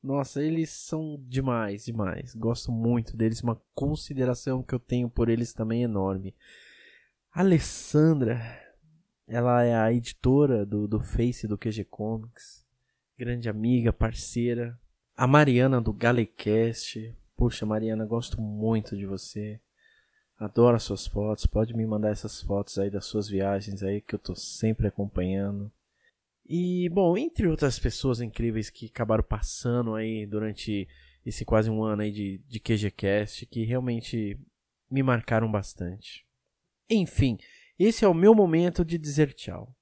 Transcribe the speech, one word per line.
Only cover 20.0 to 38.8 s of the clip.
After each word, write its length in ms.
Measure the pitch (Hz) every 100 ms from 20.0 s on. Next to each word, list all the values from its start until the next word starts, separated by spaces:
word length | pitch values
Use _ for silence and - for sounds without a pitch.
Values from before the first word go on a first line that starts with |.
| _ _ _ _
Adoro 380 | 107 113 120 117
as 80 |
suas 240 | - 101 -
fotos. 380 | 101 104 107 -
Pode 280 | 107 113
me 120 | 113 110
mandar 240 | 107 107
essas 320 | 104 104 -
fotos 360 | 101 101 101 -
aí 120 | 98
das 160 | 98 -
suas 220 | 107 104
viagens 540 | 98 98 98 101 98
aí, 180 | 98 101
que 140 | - 104
eu 40 |
tô 160 | - 92
sempre 520 | - - 110 110 107
acompanhando. 840 | - 101 - 92 95 101 101 104 _ _ _ _ _ _ _ -
E, 420 | 170 180 180 180
bom, 280 | 175 180 185
entre 300 | 320 - 196
outras 320 | 156 143 -
pessoas 420 | 123 - 135 117
incríveis 480 | 117 - 117 110 107
que 160 | - 113
acabaram 380 | - 113 110
passando 720 | - 107 - - 123 120 117 110
aí 300 | 110 110 104
durante 600 | 107 107 104 - 104 92 - _ _ 127
esse 180 | 117
quase 280 | - 110 110
um 120 | 110
ano 200 | 110 107
aí 80 | 107
de, 260 | 104 101 95 -
de 120 | 113
Q 180 | - 110
G 140 | 104
cast, 540 | - 98 101 101 - -
que 160 | 117
realmente 760 | 110 127 127 117 - 117 104 113 - _ _ _ _
me 100 | 135
marcaram 500 | 131 120 - 113 113
bastante. 720 | 107 95 - 87 98 - - _ _ _ _ _ _ _
Enfim, 520 | 220 170 - 135 107 - - _ _
esse 260 | 202 226 208
é 20 |
o 60 |
meu 220 | 165 196 226
momento 500 | 185 160 175 175